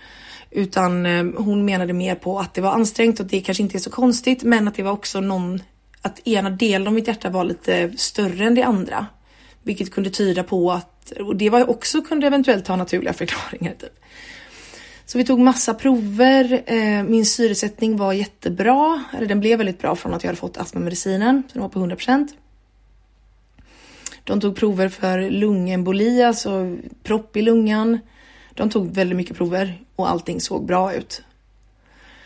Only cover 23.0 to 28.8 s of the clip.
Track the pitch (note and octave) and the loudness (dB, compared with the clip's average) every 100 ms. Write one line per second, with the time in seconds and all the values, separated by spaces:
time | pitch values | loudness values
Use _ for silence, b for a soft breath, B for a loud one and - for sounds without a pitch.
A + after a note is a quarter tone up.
23 | _ _ _ _ _ _ B B B B | _ _ _ _ _ _ B B B B
24 | B B - G3+ G3+ G3 G#3+ F#3 F#3+ - | B B -4 -2 -2 0 0 2 -2 -2
25 | F#3+ F#3 F#3+ G3 G#3 G3 F3+ F#3 F3+ G3 | -2 -2 -2 0 0 0 0 -2 0 0
26 | A3+ B3 A#3+ A3+ G#3 F#3+ F3+ F3 - - | 2 4 4 2 -2 -4 -4 -8 -14 -10
27 | - G#3+ - G#3+ A3 A3+ G#3+ G#3+ A3+ A#3 | -4 -4 -2 0 4 4 4 2 2 -2
28 | - b b b b - G#3+ G#3+ | -4 b b b b -4 -2 0